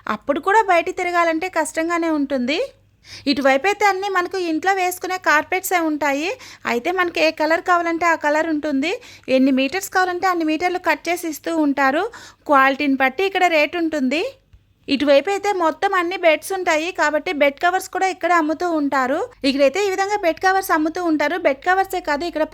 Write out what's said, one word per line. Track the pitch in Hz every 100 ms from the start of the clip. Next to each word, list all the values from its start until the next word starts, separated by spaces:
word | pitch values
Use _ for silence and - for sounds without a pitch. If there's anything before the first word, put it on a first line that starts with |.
| - 214
అప్పుడు | - 302 370
కూడా | 427 403
బయట | 339 339 359
తిరగాలంటే | 349 349 330 320 370 339
కష్టంగానే | 294 320 330 339 330 311
ఉంటుంది. | 277 269 240 330 523 - _ _ - - -
ఇటువైపు | 285 269 269 381
అయితే | 415 415
అన్నీ | 381 403 370
మనకు | 349 381 349
ఇంట్లో | 311 359 381
వేసుకునే | 359 359 359 370 339
కార్పెట్సే | 302 302 370 - 359 320
ఉంటాయి. | 294 302 277 339 508 - - -
అయితే | 240 311 370
మనకి | 349 339 311
ఏ | 320
కలర్ | 311 339 359
కావాలంటే | 349 339 330 349
ఆ | 320
కలర్ | 294 302 330
ఉంటుంది. | 302 302 269 311 480 - - - 262
ఎన్ని | 262 262
మీటర్స్ | 269 370 381 370
కావాలంటే | 359 349 381
అన్ని | 349 311
మీటర్లు | 311 359 349 339
కట్ | 302 339
చేసి | 349 330
ఇస్తూ | 294 330 330 294
ఉంటారు. | 277 269 294 440 - - - -
క్వాలిటీని | 277 269 269 294 269
బట్టి | 262 262 392
ఇక్కడ | 370 359 320
రేటు | 294 349
ఉంటుంది. | 330 302 254 302 508 - _ - _ _ - 277
ఇటువైపు | 294 277 330 392
అయితే | 403 392
మొత్తం | 320 311 403 381
అన్ని | 339 381 339
బెడ్స్ | 302 - 392
ఉంటాయి | 359 311 339 370
కాబట్టి | 302 302 311 294
బెడ్ | 285 277 349
కవర్స్ | 370 370 370
కూడా | 381 370
ఇక్కడ | 339 349
అమ్ముతూ | 302 320 359 320
ఉంటారు. | 285 277 254 302 494 - 277
ఇక్కడైతే | 269 269 359 403
ఈ |
విధంగా | 370 392 415 349
బెడ్ | 320 381
కవర్స్ | 381 381 330
అమ్ముతూ | 311 349 349
ఉంటారు. | 302 302 359 339
బెడ్ | 277 359
కవర్సే | 381 381 359 349
కాదు, | 294 349
ఇక్కడ | 302 311